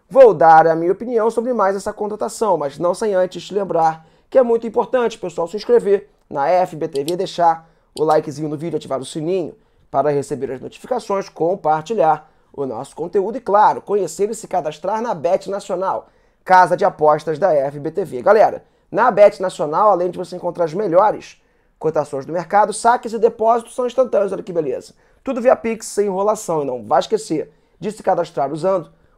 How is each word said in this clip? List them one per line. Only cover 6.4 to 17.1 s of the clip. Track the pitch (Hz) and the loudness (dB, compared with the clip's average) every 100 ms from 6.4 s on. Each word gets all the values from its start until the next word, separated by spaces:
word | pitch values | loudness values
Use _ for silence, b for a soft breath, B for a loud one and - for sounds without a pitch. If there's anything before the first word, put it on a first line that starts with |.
| 139 | 2
F | 180 180 160 | 2 0 -4
B | 160 | -6
T | 139 | -4
V, | 139 175 | -4 -4
deixar | 185 - 170 160 b b b - | -4 0 0 0 b b b -4
o | |
likezinho | 156 156 156 139 156 | 0 2 0 -6 -8
no | 151 | -8
vídeo, | 170 156 | -6 -6
ativar | 143 135 | -6 -8
o | 135 | -8
sininho | 165 156 190 151 - _ _ _ | -8 -4 -4 -6 -12 _ _ _
para | 139 143 | 0 2
receber | 143 135 139 123 | 0 -2 -6 -8
as | 131 | -10
notificações, | 131 - - 247 - 196 185 | -14 -16 -8 -6 -4 -6 -6
compartilhar | - 165 190 156 156 156 220 160 151 b b b | -4 -4 -2 -2 -2 -2 0 2 0 b b b
o | - 139 | -10 -8
nosso | 113 139 - | -8 -12 -10
conteúdo | 170 202 190 214 | -4 -2 -2 -4
e, | |
claro, | - 202 190 151 | 0 4 4 2
conhecer | - 202 175 - 202 | -2 -4 -4 -4 -4
e | 226 | -4
se | 180 | -6
cadastrar | 180 156 156 185 220 | -6 -4 -6 -4 -4
na | 240 180 | -4 -4
Bet | 165 190 - | -4 -4 -6
Nacional, | 196 190 180 190 123 b b b b - | -10 -6 -4 -4 -4 b b b b 4
casa | 185 175 175 | 6 6 2
de | 190 | 0
apostas | - 151 | 2 2